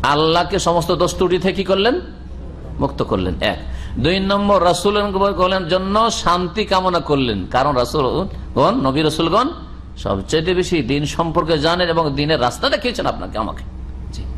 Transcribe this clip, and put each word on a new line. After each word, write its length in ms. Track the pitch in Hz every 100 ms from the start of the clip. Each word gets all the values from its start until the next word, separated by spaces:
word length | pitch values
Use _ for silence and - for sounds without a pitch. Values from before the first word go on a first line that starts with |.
আল্লাহকে 560 | 127 147 160 170 175 190
সমস্ত 320 | 170 170 160
দোষ 240 | 175 175 -
ত্রুটি 240 | 185 180
থেকে 140 | 190
কি 100 | 190
করলেন? 380 | 190 190 208 320 - - - - - - - -
মুক্ত 240 | 135 -
করলেন, 300 | 127 101 92 90
এক। 160 | 104 92 - - - -
দুই 200 | 131 190
নম্বর, 440 | 190 202 202 202
রাসূলগণের 1040 | 175 170 202 208 208 190 196 185 180 190 170
জন্য 440 | 180 190 208 226
শান্তি 540 | - 180 175 180 165 185
কামনা 340 | 190 185 175
করলেন, 460 | - 143 127 104 90
কারণ 240 | 123 139 135
রাসূলগণ, 1040 | 120 156 131 120 190 - - - 151 240
নবী 200 | 135 131
রাসূলগণ 480 | 156 147 165 185 262 339 - - - -
সবচেয়ে 560 | 101 101 92 156 160
বেশি 280 | 180 180 175
দিন 240 | 117 143 147
সম্পর্কে 520 | - 170 160 165 160
জানেন 320 | 151 175 175
এবং 240 | 165 156
দিনের 280 | 135 147 156
রাস্তা 280 | 123 120 269
দেখিয়েছেন 360 | 285 247 180 139
আপনাকে, 320 | 110 92 101
আমাকে। 260 | 104 - - - - - -
জি। 100 | - -